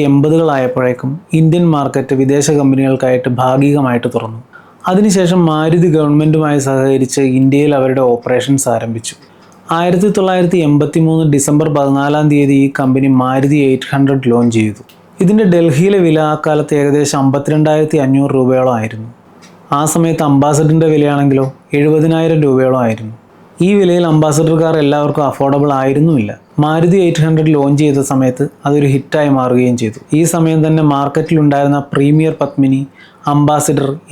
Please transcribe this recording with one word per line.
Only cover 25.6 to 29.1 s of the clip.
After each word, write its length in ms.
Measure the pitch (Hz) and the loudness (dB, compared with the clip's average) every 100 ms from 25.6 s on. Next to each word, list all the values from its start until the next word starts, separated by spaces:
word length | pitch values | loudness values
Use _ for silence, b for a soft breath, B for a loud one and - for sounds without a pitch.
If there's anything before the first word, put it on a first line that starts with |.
| 143 135 | 0 0
ആയിരുന്നുമില്ല. 520 | 135 139 165 143 104 - _ - | -2 0 0 0 -2 -8 _ -4
മാരുതി 340 | 151 160 175 196 | -2 0 2 2
എയ്റ്റ് 180 | 175 165 | 0 0
ഹൺഡ്രഡ് 280 | 160 160 156 | 0 0 2
ലോഞ്ച് 260 | 147 139 143 | 2 2 0
ചെയ്ത 180 | 151 139 135 | 0 0 -2
സമയത്ത് 340 | 131 131 127 143 - 143 | 0 0 -2 -6 -6 -2
അതൊരു 220 | 147 143 | 0 0
ഹിറ്റായി 380 | 135 - | -2 -2